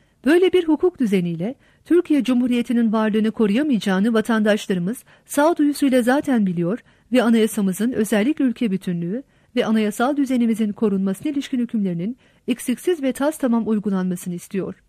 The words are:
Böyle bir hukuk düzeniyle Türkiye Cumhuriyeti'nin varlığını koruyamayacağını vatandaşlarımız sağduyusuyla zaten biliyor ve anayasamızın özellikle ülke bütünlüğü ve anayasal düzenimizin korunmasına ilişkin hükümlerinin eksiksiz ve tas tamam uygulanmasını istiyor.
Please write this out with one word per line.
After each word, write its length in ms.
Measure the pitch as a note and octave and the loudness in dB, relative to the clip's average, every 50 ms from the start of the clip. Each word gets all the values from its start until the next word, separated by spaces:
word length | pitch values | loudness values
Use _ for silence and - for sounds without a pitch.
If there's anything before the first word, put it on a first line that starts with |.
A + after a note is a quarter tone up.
| _ _ _ _ - | _ _ _ _ 0
Böyle 280 | B3 D#4+ F4 F#4+ F4+ F4+ | 2 4 4 4 4 4
bir 140 | F4+ E4+ D#4 | 2 2 2
hukuk 320 | D#4 C#4 - F4+ F4+ - | 2 2 2 0 0 0
düzeniyle 560 | C4 G#3 G3+ F#3+ F3 F3 E3+ D#3+ E3+ A3 C4+ - _ _ _ _ _ | 0 0 2 0 0 -2 -4 -4 -6 -6 -8 -10 _ _ _ _ _
Türkiye 400 | - D4+ F4 F4 - D#4 C#4+ G#3+ | 0 2 2 2 2 2 2 2
Cumhuriyeti'nin 680 | B3+ C4 B3 B3 B3 B3 A#3+ A#3+ - B3 A#3 A#3+ A3+ G3+ | 2 2 2 2 2 2 0 0 0 0 2 2 2 2
varlığını 380 | A3 A3 A3 G3+ A3 G#3+ A3 | 2 0 2 2 0 0 0
koruyamayacağını 840 | A3 - A3+ G#3 G3+ A#3+ D#4 D#4 C4 G3+ - G3+ F#3+ F#3 G3 A#3+ A3+ | 0 2 2 2 2 2 2 0 0 0 0 0 0 2 2 2 2
vatandaşlarımız 920 | A3 G#3 - A#3 A3 G#3 A3 G3+ G#3+ - - G3+ F3+ E3+ F3+ A#3+ - - _ - _ _ | 0 0 0 0 2 2 2 0 0 -2 -2 -4 -2 -2 -4 -6 -8 -12 _ -20 _ _
sağduyusuyla 760 | - - - C#4+ D#4+ F4 - D4+ D4 C#4+ - D4 C#4 B3 B3+ | -6 0 2 2 2 2 2 0 0 0 0 0 2 2 2
zaten 440 | A#3 A#3+ B3+ D4 D4 D4 C4 A#3 G#3 | 2 2 2 0 0 0 0 0 0
biliyor 340 | F#3 F3 E3+ E3+ E3+ G#3 - - _ _ _ _ _ | 0 0 -2 -2 -2 -4 -6 -8 _ _ _ _ _
ve 120 | A3 B3+ G#3+ | 0 2 4
anayasamızın 680 | A#3 A3+ A3+ G#3+ A3+ - - G3+ F#3+ F3+ - G#3 A#3+ | 4 4 4 2 2 0 0 -2 -2 -2 -2 -2 -2
özellikle 540 | C4 - A3+ - A#3 G3+ G#3 C4 D#4 - C#4+ | -2 -2 -2 0 0 2 2 0 0 0 0
ülke 260 | B3+ A3+ - B3 A3 | -2 0 -2 -2 -2
bütünlüğü 520 | F#3+ F#3+ - F#3+ F3+ E3+ E3+ E3+ G3 B3+ C#4 _ _ _ _ _ - | -2 -4 -4 -4 -4 -4 -4 -6 -6 -8 -10 _ _ _ _ _ -4
ve 100 | B3 - | -2 0
anayasal 520 | G3 A3 A3 G#3+ G#3 G#3 - A#3+ C4 D4 C#4 | 0 0 0 0 0 -2 -2 -2 0 0 0
düzenimizin 540 | C#4+ B3 C4 B3 A#3+ A3+ A3+ G3+ A3+ G#3 | -2 0 0 0 0 0 0 0 -2 -4
korunmasına 600 | G3+ - A#3 G#3+ G3 F#3+ G3 G3 F#3+ - - D4+ | -2 -2 -2 0 0 0 0 -2 -4 -4 -6 -6
ilişkin 280 | D4 C#4+ C4+ - - B3 | -4 -6 -6 -4 -4 -4
hükümlerinin 580 | A#3+ A#3 - A3+ G3+ F#3+ F3 E3 E3+ G#3 C4 - _ _ _ _ _ - | -4 -4 -2 -2 -2 -2 -4 -4 -6 -6 -8 -10 _ _ _ _ _ -6
eksiksiz 560 | B3+ - - - A#3+ - - E4+ F4+ D#4 C4+ | -6 -4 -4 -6 -6 -4 -2 -2 -2 -2 -2
ve 100 | C4 B3 | -4 -2
tas 240 | - C4+ D4 D#4 - | -2 -2 -2 -2 -2
tamam 300 | - B3+ A#3 A#3 A3 A3 | -2 0 0 0 0 0
uygulanmasını 680 | A3 G#3 F#3 G#3+ G3 F#3+ F#3 F#3 F3+ F3 - F#3 F3 | -2 -2 -2 -2 -2 -2 -2 -2 -4 -6 -6 -8 -10
istiyor. 500 | F3 - - - G3 F3 F#3 F#3 - _ | -10 -10 -8 -6 -6 -6 -6 -10 -14 _